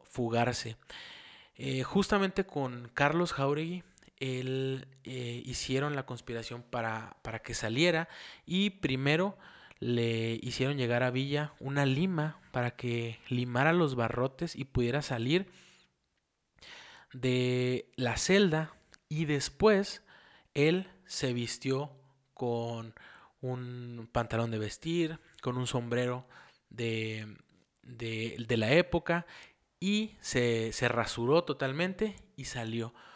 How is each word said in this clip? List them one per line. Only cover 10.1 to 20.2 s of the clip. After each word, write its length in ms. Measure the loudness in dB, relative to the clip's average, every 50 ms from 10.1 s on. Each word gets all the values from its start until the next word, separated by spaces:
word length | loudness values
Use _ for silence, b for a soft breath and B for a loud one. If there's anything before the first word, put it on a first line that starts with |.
| 2 0 0 -2 -2 -4
hicieron 380 | -4 -6 -2 0 0 0 2 0
llegar 240 | 0 2 2 2 2
a 80 | 2
Villa 420 | 2 0 0 0 0 -2 -2 -4 -6 -8
una 240 | -6 -2 0 2 4
lima 560 | 4 4 4 2 2 2 0 -2 -2 -4 -8 -14 -6
para 260 | -2 -2 -2 -2 -2
que 420 | -4 -4 -2 -2 -2 -2 -4 -6 -10 -6 -2
limara 460 | -2 0 0 0 2 2 4 4 6
los 200 | 4 4 4 2
barrotes 640 | 2 0 0 2 0 0 0 -2 -4 -6 -6 -6
y 80 | -6 -8
pudiera 380 | -2 0 2 2 2 2 0 -2
salir 480 | -2 -2 -2 0 2 2 2 0 B B B B B B B B _ _ _ _ _ _ _ _ _ _ _ _ _ _ B B B B B B B B B B B -8
de 800 | -2 2 2 4 4 4 4 4 2 2 2 2 0 -2 -6 _
la 200 | -2 0 0 0
celda, 580 | 0 4 4 6 6 6 6 4 2 0 -2 -6 -14 _ _ -20 -20 _ _
y 160 | -2 -2 0
después 760 | 2 2 0 0 -2 0 4 6 6 6 6 4 0 -4 -10 B B B B